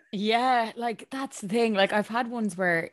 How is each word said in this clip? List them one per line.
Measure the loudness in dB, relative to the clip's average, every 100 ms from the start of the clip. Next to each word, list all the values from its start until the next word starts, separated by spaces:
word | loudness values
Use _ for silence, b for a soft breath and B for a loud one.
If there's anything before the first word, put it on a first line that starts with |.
| _ -4
Yeah, | 0 2 4 2 0 -2
like, | -6 -6 -8
that's | -8 -8 -8
the | -4
thing. | 0 2
Like, | 4 2
I've | 2 -2
had | -2 -4
ones | -4 -4 -2
where, | 0 0 -2